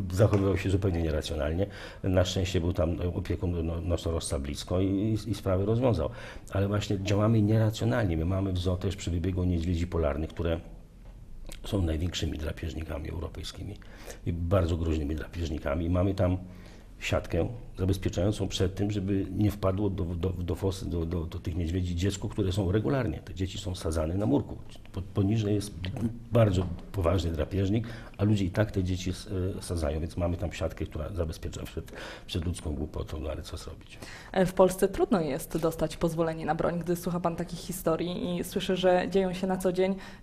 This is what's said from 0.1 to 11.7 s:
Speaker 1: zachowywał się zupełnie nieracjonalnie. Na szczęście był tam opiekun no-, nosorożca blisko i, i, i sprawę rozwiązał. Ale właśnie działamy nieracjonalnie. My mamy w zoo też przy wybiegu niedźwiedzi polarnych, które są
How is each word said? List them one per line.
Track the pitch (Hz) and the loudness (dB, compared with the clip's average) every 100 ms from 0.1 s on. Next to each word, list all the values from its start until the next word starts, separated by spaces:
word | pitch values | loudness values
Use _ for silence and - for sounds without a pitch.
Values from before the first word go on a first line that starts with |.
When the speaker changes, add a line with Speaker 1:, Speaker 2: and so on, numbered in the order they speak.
| 90 | 6
Speaker 1:
zachowywał | 104 101 98 92 | 6 6 4 2
się | 101 | 2
zupełnie | 95 101 85 | 2 2 2
nieracjonalnie. | 80 73 - 76 71 85 101 - - - | 2 0 -2 -2 0 0 -2 -4 -14 -4
Na | 98 92 90 | 2 4 4
szczęście | 95 92 92 | 2 2 2
był | 85 | 2
tam | 85 82 85 90 85 | 2 2 2 0 -2
opiekun | 90 107 90 87 80 | -2 0 0 0 0
no-, | 82 | -2
nosorożca | 85 85 - 82 - 76 | 0 0 0 -2 0 -2
blisko | 69 73 - 90 | -2 -6 0 2
i, | 95 | 4
i, | 98 110 110 110 | 2 2 0 -2
i | 98 | -2
sprawę | 98 95 98 | 2 2 4
rozwiązał. | 113 127 90 73 - - - - | 4 4 2 0 -4 -12 -14 -4
Ale | 98 101 | 0 2
właśnie | 104 - 101 | 0 0 -2
działamy | 98 101 107 113 | 2 4 6 6
nieracjonalnie. | 104 110 110 107 113 123 101 80 | 6 6 4 2 0 2 2 2
My | 82 | 2
mamy | 95 98 | 2 0
w | 90 | 0
zoo | 92 90 | 0 0
też | 98 87 | 0 -2
przy | - | -2
wybiegu | 87 90 87 | 0 0 2
niedźwiedzi | 90 85 82 85 87 | 2 2 2 0 0
polarnych, | 85 76 71 78 | 2 2 0 -4
które | - 85 82 - - - - - - - - - - | -2 0 0 -4 -16 -18 -20 -18 -16 -14 -12 -12 -10
są | - | -2